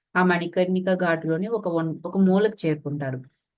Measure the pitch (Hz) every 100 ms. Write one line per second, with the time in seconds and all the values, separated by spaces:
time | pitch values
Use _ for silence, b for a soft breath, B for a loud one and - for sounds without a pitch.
0 | _ 180 180 175 170 185 180 185 185 180
1 | 175 160 156 160 208 226 180 165 165 156
2 | 180 190 190 190 214 208 165 151 147 147
3 | 139 127 127 _ _